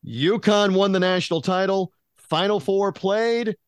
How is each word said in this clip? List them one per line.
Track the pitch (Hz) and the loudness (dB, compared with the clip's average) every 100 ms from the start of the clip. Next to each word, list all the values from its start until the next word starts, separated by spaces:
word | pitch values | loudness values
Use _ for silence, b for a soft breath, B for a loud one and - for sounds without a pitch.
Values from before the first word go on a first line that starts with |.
| - | -12
uconn | 117 151 208 - 208 202 | -2 0 0 2 2 2
won | 190 196 | 2 2
the | 190 | 2
national | 185 185 - 165 | 2 0 -2 -2
title. | - 185 190 196 185 _ _ _ | 0 0 0 -2 -4 _ _ _
Final | - 160 190 208 | -4 -2 0 -2
Four | - 196 202 | 0 0 0
played | - 190 208 233 233 226 196 | -2 -2 0 0 0 -2 -6